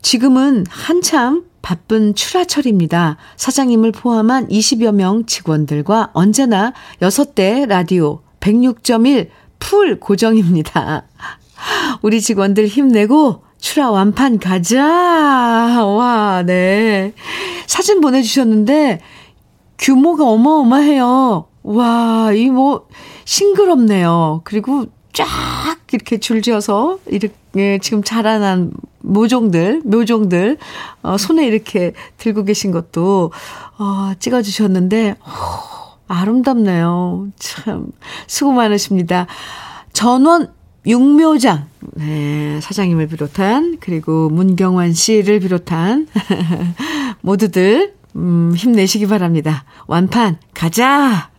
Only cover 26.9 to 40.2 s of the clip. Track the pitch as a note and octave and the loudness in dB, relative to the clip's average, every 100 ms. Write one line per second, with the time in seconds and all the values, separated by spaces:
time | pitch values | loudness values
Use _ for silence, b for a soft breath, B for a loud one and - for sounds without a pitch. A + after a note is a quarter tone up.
26.9 | F#4+ - G3+ G3+ - _ F#3+ G3+ G3 - | -4 -6 -6 -6 -8 _ -2 -2 -2 -2
27.9 | G#3+ G3+ A3+ G#3+ A3 G3 F#3 F3 - - | -4 -2 -2 0 0 0 0 -2 -8 -18
28.9 | _ - G3+ A3 B3 A3+ E3+ F3 D4+ D4 | _ -2 0 2 2 2 0 0 -2 0
29.9 | A3 A3 A3+ G#3 F3 G3 D4+ B B B | 0 0 0 0 0 0 -4 B B B
30.9 | B - F#3+ F#3+ D#4+ C#4 G#3+ A3 G#3 F3 | B -6 -4 0 0 2 0 -2 -4 -4
31.9 | B B _ A3+ G#3 G3 G#3 G3 F3 E3 | B B _ -4 -2 -2 -2 -2 -4 -6
32.9 | - F3+ G3 E3 B B B B _ G3+ | -4 0 0 -2 B B B B _ -6
33.9 | G3 G3 F#3+ - B3 G3+ F#3+ G#3+ F#3 F#3 | -4 -6 -6 -4 -2 -4 -2 0 0 0
34.9 | A3 G#3+ G3 - - - - - - - | 0 -2 -4 -14 -10 -10 -10 -14 -18 -20
35.9 | _ _ F3 G3 B3 B3+ B3 G#3 F3 E3+ | _ _ -4 0 0 0 0 0 0 0
36.9 | F3 F3+ F3+ G3 - - - - - - | -2 -4 -6 -10 -14 -14 -10 -10 -10 -12
37.9 | - B B B - C#4+ B3+ A3+ G#3 - | -16 B B B -2 0 2 2 0 0
38.9 | F#3+ E3+ F3+ F3+ B B B B B B | -2 -2 -4 -4 B B B B B B
39.9 | - A3 B3 | -2 0 4